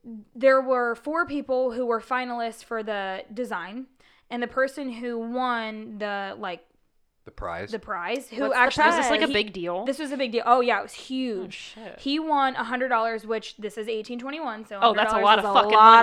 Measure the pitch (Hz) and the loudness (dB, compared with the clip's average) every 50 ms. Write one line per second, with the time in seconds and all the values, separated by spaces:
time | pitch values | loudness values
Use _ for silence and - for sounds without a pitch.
0 | _ 240 226 214 208 _ _ 240 254 269 269 269 262 262 262 247 240 233 233 233 | _ -18 -18 -18 -18 _ _ 2 4 4 6 4 4 2 0 0 0 0 -2 -4
1 | - 294 311 330 349 262 285 285 - - 262 254 262 254 226 240 254 233 233 220 | -6 -4 -2 -2 -2 -2 -4 -6 -4 -2 -2 0 0 -2 -2 -2 -2 -2 -2 -2
2 | 214 - 254 254 254 247 240 240 233 226 220 - - - 233 220 214 220 208 202 | -2 -4 -4 -4 -4 -4 -6 -6 -6 -6 -8 -10 -10 -8 -8 -6 -4 -4 -4 -4
3 | 196 190 190 190 - - 214 220 247 208 214 180 165 185 208 247 262 - _ _ | -4 -6 -6 -8 -10 -12 -10 -8 -8 -6 -6 -8 -8 -10 -12 -12 -14 -14 _ _
4 | _ _ _ _ _ _ 233 240 240 240 - 262 262 269 269 302 285 262 233 226 | _ _ _ _ _ _ -6 -6 -6 -4 -2 0 0 0 -2 -6 -8 -8 -8 -8
5 | 247 240 240 226 226 226 240 262 254 247 240 226 220 220 220 214 220 226 214 202 | -8 -6 -6 -6 -6 -6 -4 -2 -2 -2 -2 -2 -4 -6 -8 -12 -14 -14 -10 -8
6 | 208 208 202 202 196 196 - - 208 185 175 170 - _ _ _ _ _ _ _ | -6 -6 -6 -6 -6 -8 -10 -10 -8 -10 -10 -10 -14 _ _ _ _ _ _ _
7 | _ _ _ _ _ - - - - 90 - 170 196 208 233 208 - - 202 175 | _ _ _ _ _ -18 -12 -10 -8 -8 -8 -8 -8 -8 -10 -10 -8 -8 -8 -8
8 | 170 185 233 277 240 - 226 226 277 269 - - 247 262 - 294 302 320 339 330 | -6 -6 -6 -6 -8 -10 -8 -4 -4 0 2 4 4 4 4 4 4 4 4 4
9 | 277 247 220 208 214 - 180 208 208 214 185 190 170 175 175 185 220 254 269 285 | 2 2 2 2 2 0 0 0 -2 -2 -6 -8 -6 -4 -4 -4 -4 -4 -4 -4
10 | 311 269 285 262 277 247 226 233 - 233 247 254 247 240 220 202 202 214 - - | -6 -6 -4 -4 -4 -2 -2 -2 2 4 4 4 4 2 0 0 -2 -6 -12 -16
11 | - - 262 262 262 247 214 185 190 202 202 - - - - 220 226 190 - - | -12 -8 -6 -6 -4 -4 -4 -6 -6 -8 -10 -14 -16 -18 -18 -18 -18 -18 -18 -8
12 | - 277 285 311 320 320 294 277 269 269 254 - 226 226 247 254 254 262 247 226 | -4 -2 -2 -2 0 0 2 2 2 0 0 -4 -4 -4 -4 -4 -2 0 0 0
13 | 226 226 226 220 214 214 226 214 208 - - - 214 208 208 226 214 226 226 220 | 0 0 -2 -4 -4 -4 -4 -4 -6 -8 -12 -12 -10 -10 -8 -8 -8 -6 -6 -6
14 | 214 - 240 240 240 269 285 320 320 254 214 214 220 - 214 196 214 233 208 208 | -6 -8 -10 -10 -8 -10 -10 -8 -8 -8 -8 -10 -12 -14 -2 2 2 4 4 2
15 | 220 220 220 220 214 202 220 226 214 208 196 233 208 208 220 220 220 226 226 226 | 2 0 0 2 4 4 4 4 4 4 4 4 4 6 8 10 12 12 12 12